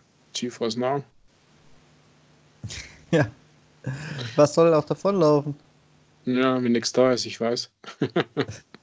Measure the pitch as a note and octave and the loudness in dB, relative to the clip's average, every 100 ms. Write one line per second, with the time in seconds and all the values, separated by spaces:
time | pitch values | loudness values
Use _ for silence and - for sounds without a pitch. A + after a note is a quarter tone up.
0 | _ _ _ - B2 - A#2 A#2 B2+ C#3+ | _ _ _ -10 -8 -6 -6 -2 -2 -4
1 | - _ _ _ _ _ - - _ _ | -6 _ _ _ _ _ -20 -20 _ _
2 | _ _ _ _ _ _ - - - - | _ _ _ _ _ _ -14 -14 -16 -16
3 | - E3 A2+ - _ _ _ _ C3+ C3+ | -2 0 0 -4 _ _ _ _ -10 -10
4 | - D3 A#2+ D3 D3 - E3 D#3 - D3 | -10 -10 -4 4 4 6 4 4 0 -2
5 | F#3+ G3+ D3+ D3 D3 C#3+ _ _ _ _ | 0 2 4 4 0 -10 _ _ _ _
6 | _ _ B2+ B2+ C3 B2+ A#2+ A#2 - - | _ _ -4 0 2 2 0 0 0 2
7 | B2+ A#2+ A2 - A#2 A#2+ - _ - - | 2 2 -4 -6 -4 -4 -8 _ -16 -8
8 | B2+ F3 - D3+ - - _ - | -4 -2 -4 -6 -8 -10 _ -20